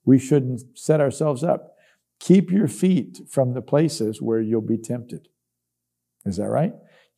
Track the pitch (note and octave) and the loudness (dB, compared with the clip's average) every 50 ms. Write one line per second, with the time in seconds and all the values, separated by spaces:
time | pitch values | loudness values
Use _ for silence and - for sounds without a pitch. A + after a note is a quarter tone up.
0 | - - C3+ B2+ - - D3+ C#3+ C3 B2+ B2+ A2+ - - _ - - - D#3 D3+ | 2 4 4 4 4 2 0 0 0 0 -6 -8 -10 -16 _ -8 -2 0 2 2
1 | D3 C3+ - - D#3 D3+ C#3+ A#2+ D#3 E3+ - - - - _ _ _ _ _ _ | 2 0 0 -2 -2 -2 -2 -2 -2 -2 -2 -2 -4 -12 _ _ _ _ _ _
2 | _ _ _ - - - F3+ G3 - F3+ F3+ G3+ G3+ C#3+ - - F3+ F#3+ F#3 D3+ | _ _ _ -4 2 4 6 6 4 4 0 0 0 0 -2 -2 0 0 0 0
3 | G#2+ - - - - - - C#3+ C3 B2 B2 B2+ A#2+ - C#3+ D3 E3 D#3 D#3+ - | -2 -4 -12 -20 -18 -6 -2 0 0 0 -2 -6 -4 0 2 2 2 2 0 -2
4 | A2+ G#2+ A2 - - A2+ A2+ A2+ A2+ A2 A2+ A2+ A2 A2 A2+ A2 A2+ - A#2+ B2 | -4 -6 -6 -4 -4 -2 -2 -2 0 0 -2 -2 -2 -2 -4 -4 -4 -6 -8 -10
5 | A#2 - - D#2 - _ _ _ _ _ _ _ _ _ _ _ _ _ _ _ | -10 -12 -16 -16 -18 _ _ _ _ _ _ _ _ _ _ _ _ _ _ _
6 | _ _ _ _ - G2 F#2 F#2 G#2 G2+ A2+ C3 D#3+ A3 - - - _ _ _ | _ _ _ _ -8 -8 -6 -6 -4 -2 -2 -2 -2 -2 -4 -8 -20 _ _ _
7 | _ _ _ | _ _ _